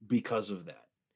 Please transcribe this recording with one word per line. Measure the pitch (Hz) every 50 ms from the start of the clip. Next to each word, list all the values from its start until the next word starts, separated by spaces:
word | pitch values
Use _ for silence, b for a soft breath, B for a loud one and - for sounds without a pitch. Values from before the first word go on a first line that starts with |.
| 110
because | 107 120 113 104 - 120 110 101 98
of | 101 90 85
that. | - - - - _ _ _ _ _ _